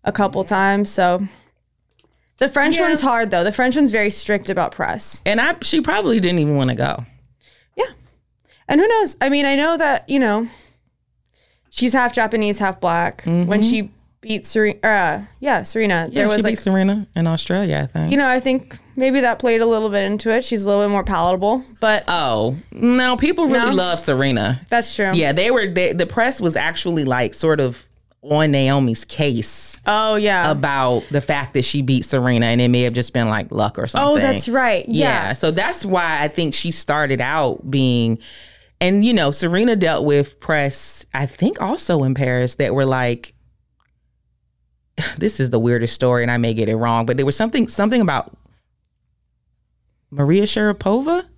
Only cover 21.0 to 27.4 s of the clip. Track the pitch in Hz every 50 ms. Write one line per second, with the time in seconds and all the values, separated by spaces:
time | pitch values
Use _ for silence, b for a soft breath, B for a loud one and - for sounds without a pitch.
21 | 180 - 196 165 170 180 185 185 190 208 233 262 254 - - _ - 220 214 208
22 | - - 175 170 151 127 113 107 107 117 131 160 - - - - 226 240 247 254
23 | 254 254 247 240 285 302 - - 330 277 262 247 233 247 262 185 180 180 170 165
24 | - - 139 127 139 139 127 113 104 101 127 127 - - 233 240 226 - - -
25 | 202 190 180 165 156 139 143 165 190 233 254 240 208 190 170 180 185 - - 175
26 | 175 - - 240 226 247 254 - 208 170 160 - 147 160 165 - - 180 170 160
27 | 143 131 123 127 123 107 - -